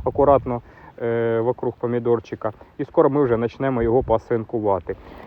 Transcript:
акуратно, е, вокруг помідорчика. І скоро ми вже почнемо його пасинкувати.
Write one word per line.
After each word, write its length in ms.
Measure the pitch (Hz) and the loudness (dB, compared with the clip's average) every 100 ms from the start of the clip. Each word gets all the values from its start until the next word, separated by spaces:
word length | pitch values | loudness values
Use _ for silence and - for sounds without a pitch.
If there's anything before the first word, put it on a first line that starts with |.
акуратно, 580 | 131 127 139 135 127 120 - - - - | -4 2 4 4 2 -6 -8 -20 -20 -8
е, 380 | 117 117 117 113 | -4 -2 0 0
вокруг 340 | 120 120 123 | 0 -2 -4
помідорчика. 800 | - 120 120 117 117 - 110 110 - - - | -4 -4 -2 0 0 -2 -6 -6 -8 -14 -10
І 60 | |
скоро 260 | 143 - 151 | -4 2 2
ми 140 | 143 | 2
вже 140 | 127 113 | 2 2
почнемо 440 | 117 - 135 123 | -2 -2 -2 0
його 200 | 117 127 | 2 0
пасинкувати. 920 | 123 113 - 117 110 117 104 92 - - - - | 2 -2 0 -4 -4 -4 0 -2 -4 -12 -14 -20